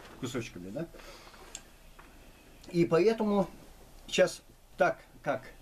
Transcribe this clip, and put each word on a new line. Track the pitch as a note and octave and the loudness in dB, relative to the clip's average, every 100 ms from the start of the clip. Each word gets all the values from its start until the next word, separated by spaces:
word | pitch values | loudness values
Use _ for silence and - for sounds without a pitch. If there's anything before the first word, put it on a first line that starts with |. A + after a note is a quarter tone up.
| - - | -20 -12
кусочками, | B2 A#2+ A#2 - F2+ | -8 -6 -8 -10 -10
да? | A#2+ E3 - - - - - - - - - - - - - - - - - - | -8 -8 -12 -18 -20 -20 -20 -18 -18 -20 -20 -20 -20 -20 -20 -20 -20 -20 -20 -4
И | F3 E3+ | 0 4
поэтому | E3 G3+ A3+ G#3 G3+ F3+ - - - - - - | 4 4 2 2 2 0 -6 -20 -20 -20 -20 -2
щас, | - F3+ - - - - - | 2 2 0 -18 -20 -8 2
так | - - - - | 2 0 -10 -8
как | D3+ C3+ - - | -4 -4 -6 -20